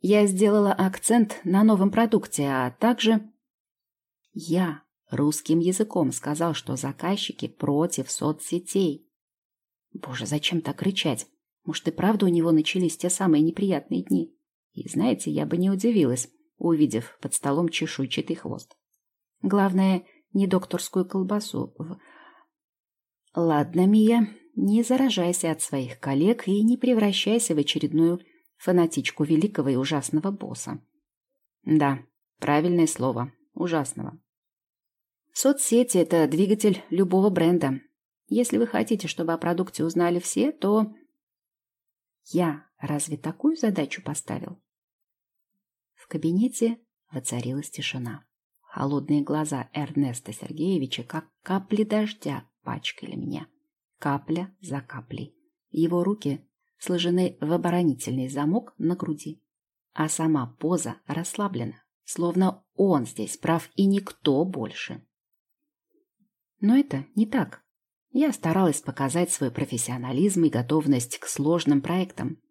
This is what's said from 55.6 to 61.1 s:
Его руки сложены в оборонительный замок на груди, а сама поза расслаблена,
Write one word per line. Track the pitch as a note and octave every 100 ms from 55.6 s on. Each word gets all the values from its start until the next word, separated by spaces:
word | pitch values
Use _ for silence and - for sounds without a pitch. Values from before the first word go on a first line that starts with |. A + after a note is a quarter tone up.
| _
Его | - E3 F3
руки | F3+ G#3 D3 C#3 _ _ _ _
сложены | - F3+ E3+ F3+ F3+ -
в | D3+
оборонительный | E3+ E3+ F3 F3 B2+ - C3 C3
замок | C#3 D3 G3+ A#3+ _
на | D#3+ F3+
груди, | E3 D3 - D#3 _ _ _ _ _
а | - D#3
сама | - D#3+ D#3 A#2+ -
поза | D3+ F3 A#2+ -
расслаблена, | _